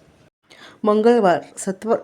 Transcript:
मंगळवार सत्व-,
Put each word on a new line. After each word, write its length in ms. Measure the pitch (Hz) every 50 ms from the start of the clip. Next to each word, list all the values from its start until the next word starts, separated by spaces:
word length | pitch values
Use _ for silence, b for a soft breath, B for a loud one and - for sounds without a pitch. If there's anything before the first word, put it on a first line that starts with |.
| _ _ _ _ _ _ _ _ _ B B B B B B B -
मंगळवार 560 | 214 208 214 214 233 240 233 202 175 160 - - - - -
सत्व-, 380 | - 196 190 - - 226 220 -